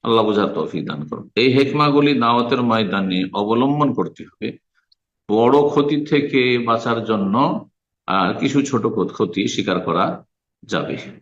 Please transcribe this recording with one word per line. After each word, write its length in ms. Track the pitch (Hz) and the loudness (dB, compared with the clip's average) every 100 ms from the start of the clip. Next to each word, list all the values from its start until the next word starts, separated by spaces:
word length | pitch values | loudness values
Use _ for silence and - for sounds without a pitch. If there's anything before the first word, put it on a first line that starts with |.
আল্লাহ 220 | 117 113 | 2 2
বুঝার 240 | 107 104 98 | 2 2 0
তৌফিক 380 | - 78 85 73 | -2 -6 -6 -8
দান 140 | 76 73 | -8 -10
করুন। 200 | - - | -12 -6
এই 140 | - 127 | 0 2
হেকমাগুলি 600 | 127 139 143 147 143 143 | 4 2 2 2 4 4
দাওয়াতের 480 | 135 117 120 120 131 | 2 2 2 2 0
ময়দানে 640 | 120 113 104 98 95 92 92 | 2 0 0 -2 -2 -2 -2
অবলম্বন 580 | 98 104 113 135 147 143 | -4 0 2 2 2 0
করতে 300 | - 90 - | 0 -6 -8
হবে 240 | - _ 107 - _ _ _ _ _ _ - | -20 _ -10 -10 _ _ _ _ _ _ -2
বড় 380 | 107 117 143 147 | 2 4 4 4
ক্ষতি 360 | 143 143 147 | 2 0 0
থেকে 540 | 147 151 139 135 127 120 | 0 0 2 0 2 0
বাঁচার 460 | 117 113 120 117 | 0 -2 0 -4
জন্য, 300 | 107 107 98 110 151 - - _ _ _ - | -2 -2 0 0 0 -2 -10 _ _ _ -4
আর 280 | 95 92 | -2 0
কিছু 280 | - 139 139 | -2 0 0
ছোট 240 | - 120 117 | 0 -2 -2
ক্ষ-, 260 | 101 90 | -2 -4
ক্ষতি 360 | - 98 - 92 | -2 -4 -2 -4
স্বীকার 320 | - 98 90 | -2 -2 -2
করা 440 | - 85 95 - _ _ _ _ | -2 -2 -2 -4 _ _ _ _
যাবে। 340 | - 90 - 76 - - | -8 -6 -4 -8 -12 -20